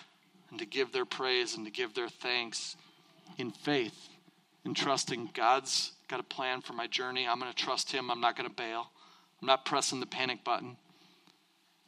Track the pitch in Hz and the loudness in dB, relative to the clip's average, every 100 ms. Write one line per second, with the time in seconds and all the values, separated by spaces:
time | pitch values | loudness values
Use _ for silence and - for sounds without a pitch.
0 | - _ _ - - 117 113 135 123 127 | -20 _ _ -20 -14 -10 -4 0 0 0
1 | 123 - 131 127 120 113 107 104 120 127 | -2 -2 2 2 2 -2 -6 -4 -4 -2
2 | 117 - 127 123 117 - - - - - | -4 -4 -2 0 -2 -6 -8 -10 -18 -20
3 | - - - - 123 - - 143 113 - | -20 -20 -14 -8 -6 -4 0 2 2 -6
4 | - - _ _ _ _ - - - 135 | -18 -20 _ _ _ _ -4 0 4 2
5 | - 127 113 - 117 131 131 - - - | 2 -4 -4 2 6 6 4 0 -2 -6
6 | - 127 120 - 131 127 - 120 117 - | -6 -6 -4 -2 -2 -2 -4 -6 -2 -2
7 | 127 127 127 120 127 - - 123 - 135 | -2 0 2 0 -2 -2 0 0 0 -2
8 | 123 120 120 120 120 - 117 117 117 - | -2 2 2 2 -4 -4 -4 -4 -6 -14
9 | - - _ _ 123 131 - 143 - 131 | -20 -20 _ _ 4 4 4 0 2 -2
10 | 117 123 127 123 - 110 123 123 _ - | -4 -2 -2 -2 0 0 -2 -14 _ -20
11 | - _ - _ _ _ _ _ | -20 _ -20 _ _ _ _ _